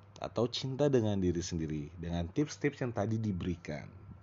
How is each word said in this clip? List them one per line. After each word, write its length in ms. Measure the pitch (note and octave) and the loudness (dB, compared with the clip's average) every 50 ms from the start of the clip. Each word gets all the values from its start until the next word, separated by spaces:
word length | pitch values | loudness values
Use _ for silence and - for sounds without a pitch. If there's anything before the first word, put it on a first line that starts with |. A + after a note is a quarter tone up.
| - - - - | -20 -20 -12 -10
atau 240 | - - - A2 A#2 | -10 -4 0 0 0
cinta 400 | B2+ - - - C3 C3 B2+ D3 | 0 0 -4 -4 -4 0 2 4
dengan 320 | D3 C3+ B2 A2 G#2+ G#2 G2 | 6 6 6 6 4 4 4
diri 240 | F#2 F2+ E2+ F2 | 4 4 4 2
sendiri, 480 | E2+ - F2+ E2 D#2+ D2 D2+ D2+ D2 D2+ E2+ E2+ | 0 0 -2 -2 -2 0 -2 -4 -4 -6 -8 -8
dengan 280 | E2 E2+ E2+ E2+ F2 F2+ | -4 -2 0 0 -2 0
tips-tips 480 | - D3 D3+ D3+ - - - C#3+ C#3 - | 0 0 0 0 -2 -2 -2 -2 0 0
yang 120 | C#3 B2 A2+ | -4 -2 0
tadi 240 | G#2+ G2+ G#2+ A2 A2+ | 0 0 0 0 0
diberikan. 680 | A2+ G#2+ G2 F2 - F#2 F2 E2+ - - D2+ C#2 G#1 G1+ G1+ - - - - - | 0 0 0 0 -2 -2 -2 -4 -6 -8 -8 -8 -8 -12 -16 -16 -16 -16 -18 -18